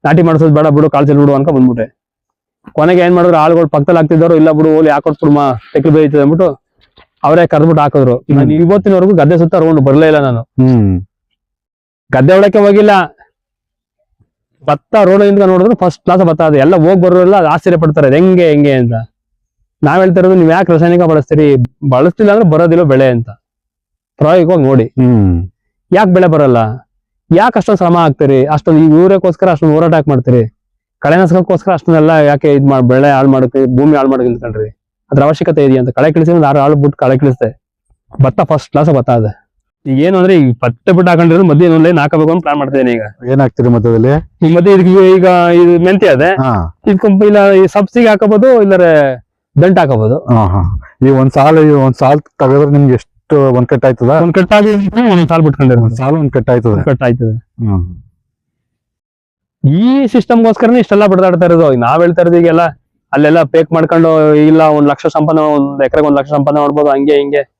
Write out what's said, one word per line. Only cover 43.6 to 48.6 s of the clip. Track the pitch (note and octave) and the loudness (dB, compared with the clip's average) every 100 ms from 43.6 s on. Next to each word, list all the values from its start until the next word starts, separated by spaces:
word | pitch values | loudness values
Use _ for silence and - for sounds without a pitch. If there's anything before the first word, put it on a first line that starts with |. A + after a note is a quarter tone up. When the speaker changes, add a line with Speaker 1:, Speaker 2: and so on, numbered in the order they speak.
| B2 | -2
Speaker 2:
ಮಧ್ಯದಲ್ಲಿ? | A#2+ A#2 A2+ A#2+ D3 - _ D#3+ | 0 0 0 0 -2 -6 _ 0
Speaker 1:
ಈ | E3+ | 0
ಮಧ್ಯೆ | F#3 | 2
ಇದಕ್ಕೆ | G3 F3+ F#3+ F#3 F#3 | 2 2 2 4 4
ಈಗ | F3+ F3+ F3 | 2 2 2
ಇದು | F3 F3 F3 F3 | 2 2 2 0
ಮೆಂತ್ಯ | F#3+ F#3+ | 0 0
ಅದೆ. | C3 E3 | 0 0
Speaker 2:
ಹಾ. | F#3+ C3 G#2+ E2 - - | -2 -4 -4 -6 -6 -4
Speaker 1:
ಇದಕ್ಕೆ | F#3+ G#3+ G3 G#3 | -2 0 2 2
ಇಲ್ಲ | G#3 G3+ | 2 2
ಈ | F#3+ F#3+ | 2 2
ಸಬ್ಸಿಗೆ | G#3 G3 A#3+ A3+ | -2 -2 0 0
ಹಾಕಬಹುದು, | G#3 G#3 G#3+ C4 A#3+ | 0 0 2 2 2